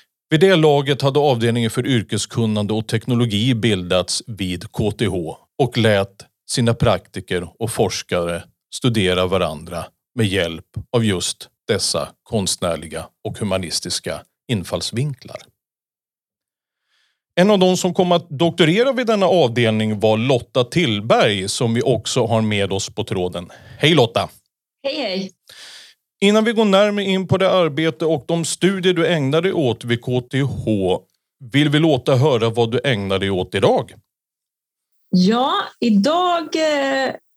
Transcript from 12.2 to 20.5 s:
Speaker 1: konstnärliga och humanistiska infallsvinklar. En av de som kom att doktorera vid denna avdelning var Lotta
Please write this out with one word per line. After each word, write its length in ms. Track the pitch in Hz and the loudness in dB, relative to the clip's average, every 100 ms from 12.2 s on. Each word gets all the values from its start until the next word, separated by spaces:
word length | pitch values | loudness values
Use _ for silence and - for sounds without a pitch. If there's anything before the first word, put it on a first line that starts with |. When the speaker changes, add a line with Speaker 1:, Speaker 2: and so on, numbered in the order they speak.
Speaker 1:
konstnärliga 840 | _ 110 92 - 90 80 78 80 - _ | _ -4 -2 -4 -4 -4 -8 -12 -14 _
och 140 | 104 90 | -12 -6
humanistiska 840 | 104 95 85 - 87 - 92 73 - _ - | -4 -4 -4 -8 -6 -8 -8 -10 -14 _ -6
infallsvinklar. 920 | 104 85 - - 113 147 131 - - - _ _ _ _ _ _ _ _ _ _ _ _ _ _ _ _ _ _ - | -6 -4 -6 -4 -4 -6 -6 -14 -18 -20 _ _ _ _ _ _ _ _ _ _ _ _ _ _ _ _ _ _ 2
En 160 | 196 | 4
av 80 | 202 | 6
de 180 | 185 180 | 4 2
som 160 | 185 | 0
kom 180 | 180 180 | 0 2
att 180 | 170 - | 2 0
doktorera 640 | 135 170 170 156 196 269 | 0 0 4 2 4 2
vid 160 | 254 233 | 0 0
denna 180 | 208 180 | 2 4
avdelning 760 | 185 123 113 113 110 110 104 | 4 2 2 2 2 0 0
var 180 | 110 110 | 2 2
Lotta 460 | 127 123 - | 2 0 0